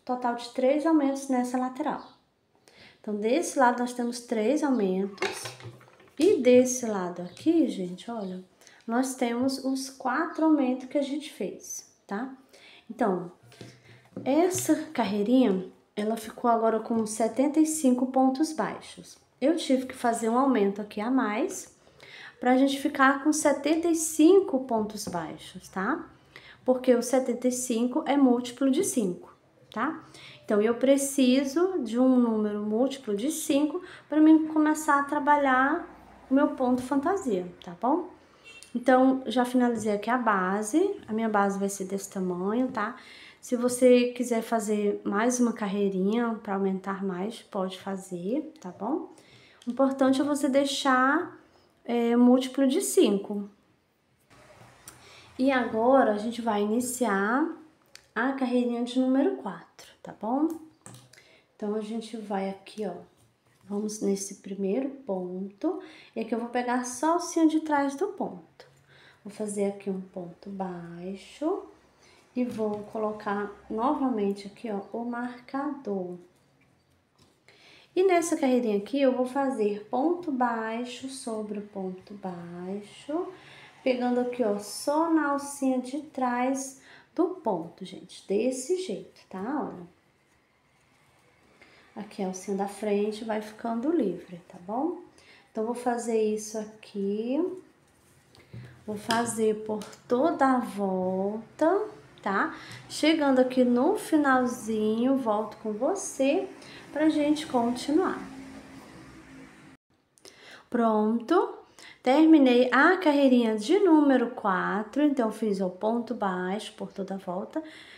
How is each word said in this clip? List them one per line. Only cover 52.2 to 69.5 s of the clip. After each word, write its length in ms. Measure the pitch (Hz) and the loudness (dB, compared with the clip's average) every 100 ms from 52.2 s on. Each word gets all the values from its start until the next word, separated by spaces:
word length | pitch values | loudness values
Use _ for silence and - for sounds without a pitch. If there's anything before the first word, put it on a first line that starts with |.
| 247 262 262 - 269 | 8 6 4 0 2
de 140 | 330 | 2
cinco. 720 | - 392 226 196 - 208 202 _ _ _ _ _ _ _ _ - - - - - - - - - - - | 2 4 4 2 -2 -8 -10 _ _ _ _ _ _ _ _ -20 -20 -20 -20 -20 -20 -20 -20 -20 -16 -2
E 120 | 262 | 2
agora, 640 | 262 220 220 240 269 220 | 2 0 2 4 6 4
a 60 | 208 | 2
gente 220 | 233 226 | -4 -4
vai 220 | 226 208 | -2 0
iniciar 840 | 208 233 247 - 226 196 208 262 339 - - _ _ - _ | 0 0 -2 -2 0 2 2 0 -2 -4 -18 _ _ -20 _
a 180 | 214 262 | -4 -4
carreirinha 520 | 269 247 247 233 240 | -2 0 0 0 -2
de 140 | 240 262 | -2 0
número 380 | 262 269 370 392 | 2 4 2 0
quatro, 560 | 196 170 - - - _ | -8 -12 -18 -20 -20 _
tá 120 | - - | -18 -10
bom? 300 | 214 269 320 - - _ - - - - _ _ _ | -4 0 -2 -4 -14 _ -20 -20 -20 -20 _ _ _
Então, 200 | _ 208 | _ -6
a 60 | 220 | -6
gente 360 | 208 226 - 226 | -6 -10 -10 -12
vai 320 | 202 196 196 | -8 -6 -6
aqui, 380 | 190 - 220 196 | -8 -14 -10 -10
ó, 80 | 175 - _ _ _ _ _ | -10 -18 _ _ _ _ _
vamos 360 | 190 202 214 214 | -8 -6 -6 -4
nesse 360 | 202 196 - 196 | -2 -2 -4 -14
primeiro 540 | 196 196 190 240 269 | -12 -4 -2 -2 -4
ponto, 920 | - - 185 180 185 196 - 311 381 - - - | -8 -8 -6 -6 -8 -10 -6 -4 -4 -10 -20 -12
e 60 | 226 | -10
aqui 140 | 220 | -4
eu 40 | 226 | -4
vou 100 | 240 | -4
pegar 360 | 247 247 247 | -4 -2 -4
só 260 | - - 311 | -4 -2 0
a 20 | |
alcinha 320 | 349 - 330 311 | 0 0 2 4
de 140 | 311 | 2
trás 340 | 302 285 277 | 0 0 0
do 140 | 269 403 | -2 -6
ponto. 580 | - 180 180 - - - _ _ - - _ | -4 -8 -10 -18 -20 -20 _ _ -20 -20 _
Vou 80 | 202 | -18
fazer 340 | - 214 | -10 -8